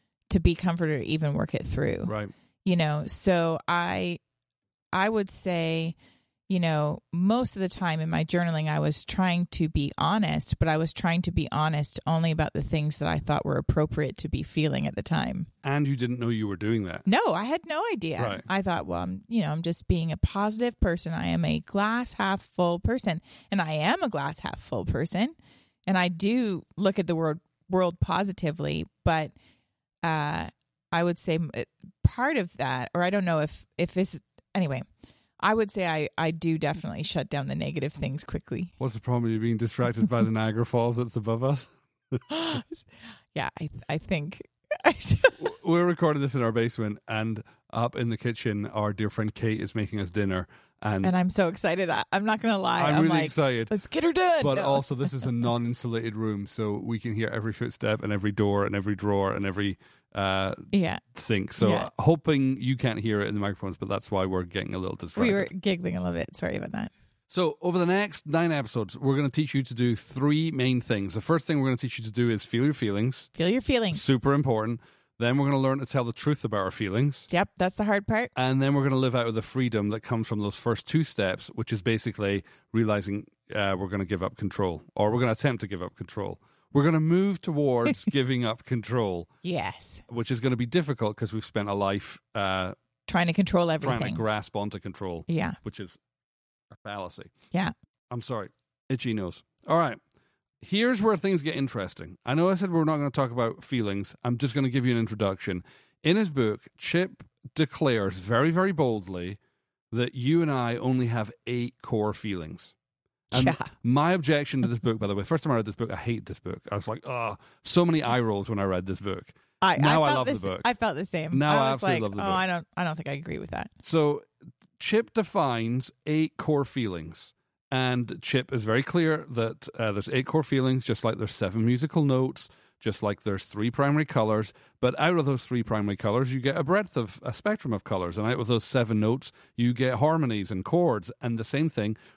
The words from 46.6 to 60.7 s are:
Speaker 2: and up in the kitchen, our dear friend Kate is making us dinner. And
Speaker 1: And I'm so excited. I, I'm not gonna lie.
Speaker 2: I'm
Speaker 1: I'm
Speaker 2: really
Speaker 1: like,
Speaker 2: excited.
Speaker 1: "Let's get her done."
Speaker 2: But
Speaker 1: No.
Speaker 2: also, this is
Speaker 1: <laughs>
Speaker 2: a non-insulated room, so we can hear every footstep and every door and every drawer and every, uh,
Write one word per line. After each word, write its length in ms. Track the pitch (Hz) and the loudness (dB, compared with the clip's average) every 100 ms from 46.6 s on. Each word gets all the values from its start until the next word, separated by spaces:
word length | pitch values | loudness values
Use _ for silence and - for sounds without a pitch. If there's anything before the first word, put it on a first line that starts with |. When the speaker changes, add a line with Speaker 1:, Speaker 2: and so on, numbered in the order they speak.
| 117 - 107 104 - | 0 0 -4 -4 -4
Speaker 2:
and 360 | 110 113 107 - _ - | -4 -2 -4 -10 _ -8
up 220 | 113 120 | -2 -2
in 140 | - 117 | 0 -2
the 80 | 110 | -2
kitchen, 500 | 123 110 117 104 104 | -4 -2 -2 -2 -2
our 260 | 107 104 | -2 -2
dear 180 | 101 107 | 0 -2
friend 220 | - 107 | -2 -4
Kate 280 | - 113 110 | -2 -2 -2
is 140 | - | -4
making 260 | 113 98 104 | -4 -4 -4
us 100 | 87 | -4
dinner. 380 | 104 98 92 87 - _ - | 0 0 0 -4 -12 _ -6
And 240 | 107 98 185 | -2 0 2
Speaker 1:
And 100 | 180 | 2
I'm 140 | 185 | 2
so 180 | 208 170 | 2 2
excited. 420 | 196 185 185 175 | 2 -2 0 0
I, 120 | - - | -2 0
I'm 120 | 190 | -2
not 160 | 214 220 | 0 0
gonna 180 | 226 196 | 0 0
lie. 240 | 190 175 | 0 2
Speaker 2:
I'm 120 | 147 151 | 2 4
Speaker 1:
I'm 60 | |
Speaker 2:
really 60 | 160 | 4
Speaker 1:
like, 160 | 156 156 | 4 0
Speaker 2:
excited. 420 | 160 139 117 113 | 2 2 2 0
Speaker 1:
"Let's 160 | 104 - | -2 -2
get 160 | 320 | 0
her 80 | 339 | 2
done." 300 | 339 359 320 | 4 4 4
Speaker 2:
But 120 | 147 135 | 2 2
Speaker 1:
No. 60 | |
Speaker 2:
also, 320 | 139 139 - | 2 2 0
this 180 | 127 139 | -2 -2
is 140 | 131 131 | -2 -2
Speaker 1:
<laughs> 0 | |
Speaker 2:
a 60 | |
non-insulated 840 | 117 120 120 117 123 120 113 113 107 | 0 2 2 0 -2 -2 -2 -4 -2
room, 300 | 110 101 101 | -2 -2 -6
so 340 | - 107 104 | -4 -2 -2
we 160 | 110 113 | -4 -4
can 160 | 117 | -2
hear 140 | 107 113 | -2 -2
every 240 | 113 110 | -2 -4
footstep 500 | - 120 - 110 107 | -4 -6 -2 0 0
and 100 | 104 | 0
every 200 | 101 104 | 0 0
door 320 | 98 101 101 | 2 4 4
and 100 | 98 | 2
every 200 | 101 98 95 | 0 -2 -2
drawer 360 | 104 98 98 | 2 2 2
and 100 | 98 | 0
every, 320 | 98 95 101 - - _ _ | -2 0 -2 -2 -12 _ _
uh, 400 | - 98 95 95 - - | -2 0 0 0 -4 -2